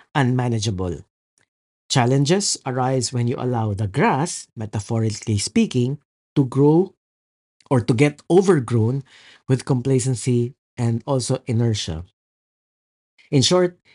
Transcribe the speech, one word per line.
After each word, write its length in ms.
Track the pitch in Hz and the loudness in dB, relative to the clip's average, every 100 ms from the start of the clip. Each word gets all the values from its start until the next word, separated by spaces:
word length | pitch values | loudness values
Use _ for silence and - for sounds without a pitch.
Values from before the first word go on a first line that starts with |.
| _ | _
unmanageable. 880 | 151 123 127 123 113 107 92 92 80 - _ _ _ _ _ _ _ - | -2 0 0 0 -2 -2 -4 -4 -8 -12 _ _ _ _ _ _ _ -4
Challenges 680 | 135 123 135 143 190 202 - 135 | 0 2 2 2 0 0 -6 -6
arise 460 | 127 131 131 117 | -4 -2 -2 -2
when 160 | 123 120 | -2 -2
you 80 | - | -2
allow 360 | 123 120 110 | -4 -2 -2
the 140 | 98 104 | -2 -4
grass, 600 | 98 214 139 170 - - - | 0 0 0 -2 -6 -14 -12
metaphorically 840 | 107 110 - 113 113 104 - 101 | -8 -8 -4 -2 -2 -4 -4 -2
speaking, 600 | - 226 220 127 123 143 _ _ _ - | -2 0 0 0 -2 -4 _ _ _ -2
to 100 | 127 | 0
grow 480 | 127 147 160 190 _ _ _ _ _ _ _ - | 2 4 4 0 _ _ _ _ _ _ _ -2
or 120 | 131 | 0
to 120 | - | 2
get 280 | 120 147 147 - | 2 0 0 2
overgrown 760 | 170 196 160 113 117 113 135 - - - - - | 4 4 2 2 0 0 -2 -8 -18 -20 -10 -2
with 180 | 131 - | -2 0
complacency 880 | 127 127 131 131 120 - 120 120 - _ - | -2 0 0 0 -2 0 0 -2 -6 _ -4
and 260 | 117 117 - | -2 -2 -2
also 360 | 135 117 131 - | -2 -2 -4 -2
inertia. 600 | 113 117 104 - 80 87 _ _ _ _ _ _ _ _ _ _ _ - | 0 0 0 -4 -8 -12 _ _ _ _ _ _ _ _ _ _ _ -2
In 120 | 143 | 0
short, 380 | 120 180 180 180 _ | 4 4 2 -2 _